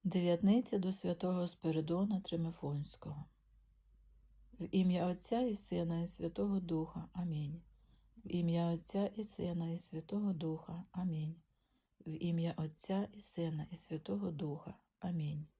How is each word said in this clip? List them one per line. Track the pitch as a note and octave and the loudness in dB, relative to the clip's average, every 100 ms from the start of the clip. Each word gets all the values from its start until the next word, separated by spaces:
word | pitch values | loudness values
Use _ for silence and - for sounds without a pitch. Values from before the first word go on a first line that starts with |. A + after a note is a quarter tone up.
| F#3 | 2
Дев'ятниця | F3+ F3 E3+ G3 A3+ B3 G3+ | 4 4 6 8 8 6 0
до | F#3 | 0
святого | F#3+ F3+ E3+ F3+ F3+ F3 | 0 -2 0 2 2 0
Спиридона | - D#3+ D#3+ D#3 E3+ G3+ F#3+ | 0 0 2 2 2 2 0
Тримифонського. | - E3+ E3 - C#3+ C#3+ D3 - D#3 D3 D3 _ _ - _ _ _ - - - - - - - | 0 -2 -2 -2 -4 -2 -4 -8 -10 -8 -10 _ _ -20 _ _ _ -20 -20 -20 -20 -20 -20 -10
В | A#3+ | 0
ім'я | F#3+ F3+ F3+ F3+ | 4 4 4 2
Отця | F3+ - A#3 | -2 0 2
і | B3 G#3 | 2 0
Сина | - F3 E3+ E3 | -2 0 0 0
і | E3+ | -2
Святого | - E3 E3+ G3+ G3 | -2 -4 0 0 2
Духа. | F3 E3 D#3+ - - | 2 0 -2 -6 -8
Амінь. | F3+ F3 D3+ D3 E3 - - - - _ - G3 | -4 -2 -2 -2 -6 -12 -20 -20 -20 _ -16 -4
В | F3 | 2
ім'я | E3+ E3+ E3+ | 4 4 2
Отця | E3 - G3 G3+ | 0 -2 0 0
і | G3+ | -2
Сина | G#3+ - F3 E3+ E3 | -8 -4 -2 0 -2
і | E3+ | -4
Святого | - D#3+ D#3+ G3+ G#3 | -4 -8 -4 0 0
Духа. | E3+ D#3+ D#3+ - E3+ - | 0 -2 -2 -6 -10 -6
Амінь. | F#3 F#3 D#3 D#3 E3 _ _ _ _ _ _ - | -2 0 0 -2 -6 _ _ _ _ _ _ -8
В | D#3 | -2
ім'я | F3 E3 E3 - | 0 2 2 0
Отця | D#3 D#3 - G3 G3+ | -4 -6 -2 0 0
і | G#3 | -6
Сина | - - E3 D#3 D3+ | -8 -2 0 -2 -4
і | F3 | -10
Святого | - D#3+ F3 G3+ F#3+ | -6 -6 -2 -2 -2
Духа. | D3+ D#3 C#3+ - - _ _ | -2 -4 -4 -8 -14 _ _
Амінь. | F3+ E3+ D3+ D3+ D3+ | -2 0 0 -2 -6